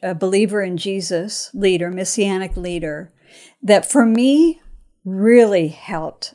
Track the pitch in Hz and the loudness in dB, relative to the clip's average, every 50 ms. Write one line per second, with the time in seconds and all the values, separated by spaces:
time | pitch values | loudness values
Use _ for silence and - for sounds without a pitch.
0 | - 185 185 160 190 185 190 196 220 190 208 208 196 185 180 170 - 196 196 196 | -8 -8 -6 -4 -2 -2 0 0 0 0 0 -2 -4 -4 -6 -6 -6 -6 -6 -6
1 | 175 - 180 165 180 214 - - - - - 196 202 190 185 170 175 175 185 185 | -6 -4 -4 -4 -4 -6 -10 -10 -12 -12 -8 -2 0 0 0 0 -2 -4 -6 -8
2 | 190 180 - 226 202 196 190 190 190 180 - 185 175 180 175 170 165 156 151 151 | -6 -6 -2 -2 -2 -2 -2 -4 -4 -6 -8 -8 -8 -8 -8 -8 -8 -8 -10 -10
3 | 185 170 _ _ _ _ _ - - _ _ _ - 185 208 196 - - - 277 | -14 -18 _ _ _ _ _ -20 -20 _ _ _ 2 4 4 4 4 2 2 4
4 | 233 226 226 233 247 269 277 302 330 330 330 _ _ - - - _ _ _ _ | 4 4 4 4 4 4 4 4 4 4 2 _ _ -20 -20 -20 _ _ _ _
5 | - 190 190 190 202 226 233 247 233 214 202 180 165 156 165 - - - 196 160 | -12 -10 -4 0 2 6 6 6 6 6 4 0 0 -2 -6 -10 -14 -10 -10 -8
6 | 160 - - - - - | -8 -10 -12 -14 -18 -18